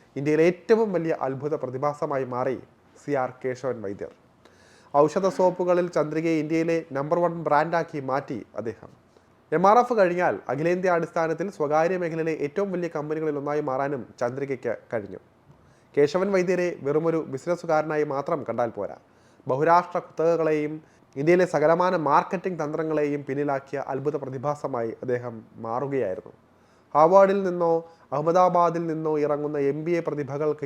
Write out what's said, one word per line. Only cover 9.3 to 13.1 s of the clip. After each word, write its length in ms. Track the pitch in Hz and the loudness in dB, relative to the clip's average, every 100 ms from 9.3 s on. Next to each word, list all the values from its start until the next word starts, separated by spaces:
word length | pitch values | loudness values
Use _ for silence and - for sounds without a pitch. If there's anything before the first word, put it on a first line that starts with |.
| _ _ 156 | _ _ 2
എം 80 | 190 | 6
ആർ 60 | 226 | 6
എഫ് 140 | 240 226 | 4 4
കഴിഞ്ഞാൽ 360 | 180 175 165 101 - | 2 4 0 0 -4
അഖിലേന്ത്യാ 420 | 135 165 175 185 170 | -2 0 0 2 0
അടിസ്ഥാനത്തിൽ 480 | 160 170 160 160 190 - | 0 -2 -2 -2 -6 -4
സ്വകാര്യ 400 | 147 151 170 185 | 0 2 2 0
മേഖലയിലെ 300 | 175 160 160 156 143 | -4 -4 -4 -2 -4
ഏറ്റവും 240 | 190 202 | -2 -4
വലിയ 140 | 180 170 | -4 -4
കമ്പനികളിൽ 420 | 156 151 | -6 -4